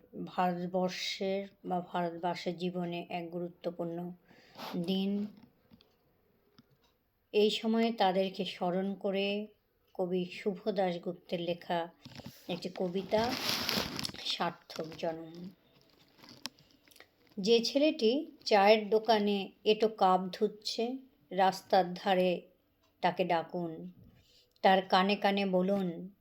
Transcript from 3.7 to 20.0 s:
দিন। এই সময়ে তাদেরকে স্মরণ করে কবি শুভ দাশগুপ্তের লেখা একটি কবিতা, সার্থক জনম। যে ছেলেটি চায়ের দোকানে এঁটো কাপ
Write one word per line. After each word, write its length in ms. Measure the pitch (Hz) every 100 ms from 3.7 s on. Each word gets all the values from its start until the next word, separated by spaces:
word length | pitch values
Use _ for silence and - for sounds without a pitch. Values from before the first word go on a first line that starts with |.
| 175 170 170 175 180 _ - - - - 185
দিন। 500 | 170 190 196 202 208 - - _ _ - _ _ _ _ _ _ _ _ _ _ _ _ _ _ _
এই 180 | 208 208
সময়ে 420 | - 226 226 226
তাদেরকে 540 | 226 190 185 190 190 185
স্মরণ 480 | - 180 185 196
করে 540 | 190 202 190 202 208 214 _ _ _ _
কবি 320 | - 180 185 180
শুভ 440 | - 214 180 220
দাশগুপ্তের 720 | 196 185 175 180 175 - 175
লেখা 460 | 170 175 - 170 170 _ - - - - -
একটি 200 | 175 180 -
কবিতা, 560 | 185 190 190 214 240 - - - - - - - - - -
সার্থক 600 | - 175 - - - 160 160
জনম। 520 | 170 160 165 170 180 - _ _ _ _ _ _ - - - _ _ _ _ - - _ _ -
যে 260 | 196 233 233
ছেলেটি 680 | 277 302 311 220 269 311 - -
চায়ের 440 | 214 196 220 202
দোকানে 600 | 220 220 214 208 202 190 -
এঁটো 240 | 214 214 214
কাপ 420 | 220